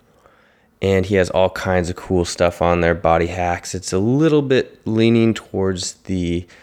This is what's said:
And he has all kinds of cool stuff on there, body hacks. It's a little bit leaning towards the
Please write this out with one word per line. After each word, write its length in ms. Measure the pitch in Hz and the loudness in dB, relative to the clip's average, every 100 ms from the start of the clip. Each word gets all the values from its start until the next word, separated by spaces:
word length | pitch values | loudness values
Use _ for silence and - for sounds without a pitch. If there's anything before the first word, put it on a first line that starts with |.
| _ _ _ _ _ _ _ - | _ _ _ _ _ _ _ -4
And 220 | 98 95 | 0 0
he 120 | 92 98 | 2 2
has 120 | 87 | 2
all 220 | 87 92 | 2 0
kinds 400 | - 95 92 87 | 0 -2 0 -2
of 60 | - | -6
cool 280 | - 92 | -2 -2
stuff 380 | 85 - 87 - | 0 0 -2 0
on 180 | 87 87 | 0 2
there, 140 | 85 | 2
body 320 | 82 82 82 85 | 2 2 2 0
hacks. 480 | 92 87 87 - | -4 -4 -4 -6
It's 180 | 90 - | -10 -4
a 60 | 95 | -2
little 420 | 110 139 160 151 | 0 2 2 2
bit 400 | 135 127 - - 107 | 2 0 -2 -8 -4
leaning 480 | 110 113 117 113 | 2 4 4 2
towards 580 | 107 - 98 95 90 - | 0 -4 -4 -2 -2 -8
the 540 | - - 95 87 85 92 - | -10 -6 -4 -2 -4 -6 -18